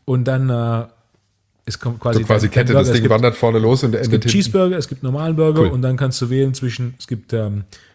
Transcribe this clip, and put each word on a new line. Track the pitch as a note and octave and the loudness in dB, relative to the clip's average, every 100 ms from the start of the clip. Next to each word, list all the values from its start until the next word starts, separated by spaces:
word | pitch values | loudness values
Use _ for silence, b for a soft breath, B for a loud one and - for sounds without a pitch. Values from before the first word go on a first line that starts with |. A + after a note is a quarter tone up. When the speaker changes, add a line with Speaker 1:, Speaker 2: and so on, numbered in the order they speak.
| - | -4
Speaker 1:
und | B2+ B2 | -2 0
dann, | C3 C3 | 0 0
äh, | A#2+ A#2 A#2 A#2 _ _ _ _ _ _ _ - | 0 -2 -4 -6 _ _ _ _ _ _ _ -12
es | - | -8
kommt | A#2+ A#2 | -8 -4
quasi | A#2+ A2+ | -2 0
Speaker 2:
So | A2 | 2
quasi | G#2+ G#2+ | 0 2
Speaker 1:
dein, | |
dein | |
Speaker 2:
Kette, | B2+ B2 | 0 2
Speaker 1:
Burger. | C3+ | 4
Speaker 2:
das | B2+ | 4
Speaker 1:
Es | |
Speaker 2:
Ding | A#2 | 2
Speaker 1:
gibt | A2 | 4
Speaker 2:
wandert | A2 A#2+ A2+ | 2 2 2
vorne | A#2 A2+ | 0 2
los | A2+ C3 | 2 2
und | B2 A2 | 0 -2
Speaker 1:
es | B2 | 0
Speaker 2:
endet | |
Speaker 1:
gibt | G#2+ | 0
Speaker 2:
hinten. | A#2+ G3+ F#3 | 2 0 2
Speaker 1:
Cheeseburger, | F#3+ F#3 F3+ | 2 0 0
es | - | -6
gibt | C3+ | -8
normalen | C3 C#3 D#3+ D#3 | -6 -4 -2 0
Burger | D#3 D#3 | 2 4
Speaker 2:
Cool. | D#3+ | 2
Speaker 1:
und | B2 | 0
dann | C3 B2+ | -2 0
kannst | C3+ - | -2 -2
du | A#2+ | -2
wählen | C3 C3+ | 0 0
zwischen, | C3 B2+ A2 A#2+ B2+ | -2 -6 -6 -8 -10
es | - | -10
gibt, | A2 - | -10 -6
ähm, | A2+ G#2 G2+ F#2+ B B | -4 -4 -6 -10 B B